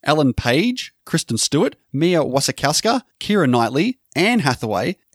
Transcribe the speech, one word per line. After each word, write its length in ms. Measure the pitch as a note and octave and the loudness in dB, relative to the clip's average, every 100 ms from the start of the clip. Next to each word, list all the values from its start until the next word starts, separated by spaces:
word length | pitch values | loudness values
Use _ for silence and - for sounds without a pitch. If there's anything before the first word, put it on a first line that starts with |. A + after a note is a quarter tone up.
Ellen 280 | - D#3 C#3 | -2 2 2
Page, 600 | - B2 C3 A#3 B3+ - _ | 0 0 2 0 -2 -10 _
Kristen 340 | - E3 - - | -6 -4 -2 -4
Stewart, 360 | - C#3+ C4 - _ | -2 0 -2 -4 _
Mia 280 | C3+ E3+ F3 | -2 0 2
Wasikowska, 840 | C3+ C3+ - - C#3 E3 A3 A#3+ - _ | 0 0 -2 -2 -2 0 0 -2 -4 _
Keira 300 | - G3+ C#3 | -2 2 2
Knightley, 480 | B2 A2+ C3 G#3+ - _ | 2 2 0 -2 -4 _
Anne 260 | - G3 A#3+ | -2 0 2
Hathaway, 560 | C#3 A#2+ A2 F#2+ B2+ F#3+ _ | 0 -2 -2 -2 -4 -6 _